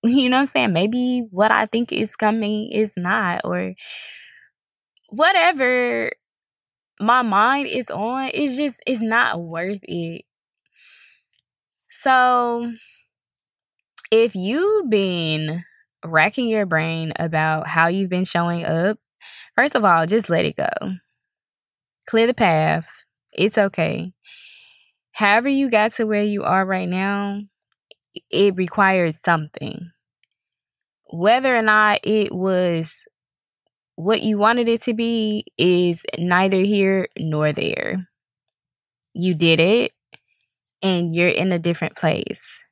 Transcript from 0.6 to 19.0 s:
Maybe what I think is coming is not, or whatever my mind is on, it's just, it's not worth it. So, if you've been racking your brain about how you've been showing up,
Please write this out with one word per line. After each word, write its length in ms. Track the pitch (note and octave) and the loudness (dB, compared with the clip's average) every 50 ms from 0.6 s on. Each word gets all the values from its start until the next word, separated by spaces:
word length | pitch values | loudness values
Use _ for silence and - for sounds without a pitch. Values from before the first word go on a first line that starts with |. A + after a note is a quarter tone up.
| B3 G#3+ | 0 2
Maybe 540 | F3 E3 F#3+ G#3+ A#3 B3 B3 B3 B3 B3 A#3 A3 | 2 2 0 0 0 -2 -2 0 -2 -2 -4 -6
what 200 | F#3 F3+ G#3 A3+ | 0 0 2 2
I 160 | - - A3 | 4 2 0
think 260 | G#3+ - A#3 A#3+ - | 0 -2 -4 -2 -2
is 240 | - - A3 G#3+ - | -2 -4 -4 -4 -4
coming 540 | - A3 G#3+ G#3+ A3+ G#3+ G#3 G#3+ G#3+ G#3+ - | 0 0 0 0 0 -2 -2 -4 -4 -6 -4
is 220 | - G#3 A3 G#3 - | -2 -2 -2 -2 -4
not, 460 | F#3 F3 F3 G#3 A3+ G3+ F3+ F3 - - | -6 -4 -2 -2 0 0 -2 -2 -4 -4
or 300 | - F3+ F3+ F#3 F#3 F#3 - - - - - - - - - - - - - _ _ _ _ _ _ _ _ _ _ _ _ _ _ | -4 -4 -4 -4 -6 -10 -14 -16 -16 -16 -16 -16 -18 -20 -20 -20 -20 -20 -20 _ _ _ _ _ _ _ _ _ _ _ _ _ _
whatever 1000 | G#3 A3+ D#4 F4 G4 F4+ E4 F4 F4 C4+ C4 B3 B3+ B3 B3 A#3+ A#3 A#3 A3+ - - _ _ _ _ _ _ _ _ _ _ _ _ _ _ _ _ _ | -2 2 2 4 4 4 2 2 2 2 0 0 2 0 0 0 -2 -2 -4 -6 -8 _ _ _ _ _ _ _ _ _ _ _ _ _ _ _ _ _
my 220 | G3+ A3 A#3+ B3+ | 2 4 4 4
mind 440 | B3 A3 G3 G3+ G#3+ B3 C4+ C#4+ C#4 - | 2 2 2 4 4 4 2 0 -2 -4
is 220 | - B3+ A#3 - | -4 -6 -6 -6
on, 400 | - - G#3 A3+ B3 C4+ C4 C4 - | -6 -6 -4 -4 -4 -4 -6 -6 -4
it's 220 | - D4 C#4 B3 | -2 -2 -2 0
just, 260 | C4 D4 C#4+ A#3 - _ | -2 -2 -4 -4 -6 _
it's 140 | - C4 A3 | -4 -2 -2
not 400 | A3+ A3 A3 A#3 B3 A2+ - E3+ | -2 0 0 0 0 0 -2 -4
worth 400 | E3+ E3 E3 E3 F3 F#3+ G#3 F#3+ - | -8 -8 -8 -6 -6 -6 -8 -10 -10
it. 400 | - F3 F3 E3+ E3 E3 - - _ _ _ _ _ _ _ _ _ _ _ - - - - - - _ _ _ _ _ _ _ _ _ _ _ _ _ _ _ _ | -8 -8 -6 -6 -6 -10 -12 -18 _ _ _ _ _ _ _ _ _ _ _ -20 -20 -20 -20 -20 -20 _ _ _ _ _ _ _ _ _ _ _ _ _ _ _ _
So, 840 | - - - C4+ C4 B3+ B3 B3+ B3 B3 A#3+ A#3+ A#3 A#3 A#3+ A#3+ A3+ A3 - - _ _ _ _ _ _ _ _ _ _ _ _ _ _ _ _ _ _ _ _ _ - - - | -16 -4 0 2 4 4 4 4 2 2 0 0 -2 -4 -6 -8 -10 -12 -18 -20 _ _ _ _ _ _ _ _ _ _ _ _ _ _ _ _ _ _ _ _ _ -20 -4 0
if 240 | A3 A3+ A3+ A#3 - | 2 2 2 2 0
you've 560 | F#3+ F3+ G3 A#3+ D#4 F#4 G#4 A4 G#4+ F4+ B3 | -4 -4 -2 -2 0 0 0 0 0 0 0
been 720 | G#3+ G3+ G3 F#3+ F3+ E3+ E3 D#3+ D#3 D#3 D#3 D#3 D#3+ F3 E3+ _ _ _ _ _ _ _ - | 0 0 2 0 -2 -2 -2 -2 -2 -2 -2 -4 -6 -8 -10 _ _ _ _ _ _ _ -10
racking 440 | E3 D#3+ D#3 D#3 G#3 - - B3 A3+ | -2 2 2 2 2 0 -2 -2 0
your 180 | A3 G#3+ G3+ | 0 0 0
brain 460 | F3+ E3 D#3 D#3+ E3 E3 E3 D#3+ D#3+ - - | 0 0 0 0 -2 -4 -4 -6 -6 -4 -4
about 480 | E3+ E3 E3 D#3 D#3 D#3 D#3 D#3 - | -4 -2 0 0 0 0 0 -2 -4
how 220 | D#3 - E3 E3 E3+ | -2 2 2 2 2
you've 220 | F3+ G3 G3 F3+ | 2 0 -2 -2
been 140 | F3+ F3+ F#3 | 0 -2 -2
showing 400 | - - E3+ E3+ E3+ E3+ E3+ E3+ | 0 0 0 0 0 -2 -4 -2
up, 340 | - D#3+ E3 F3 G3+ A3 _ | -2 -2 0 0 -2 -2 _